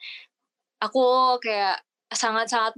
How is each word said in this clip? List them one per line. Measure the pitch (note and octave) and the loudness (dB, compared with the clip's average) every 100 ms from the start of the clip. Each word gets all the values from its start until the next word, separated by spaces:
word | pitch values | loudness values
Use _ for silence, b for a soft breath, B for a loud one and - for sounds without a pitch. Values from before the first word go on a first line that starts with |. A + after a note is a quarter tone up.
| B B B _ _ _ _ - | B B B _ _ _ _ -8
aku | G#3+ C4 B3+ B3+ B3+ B3 | -4 2 4 4 4 2
kayak | A#3+ G#3 G3 - - _ - | -2 -2 -2 -2 -8 _ -10
sangat-sangat | - A#3 A3 A3+ A#3 A3+ | -4 -2 -2 -2 0 -2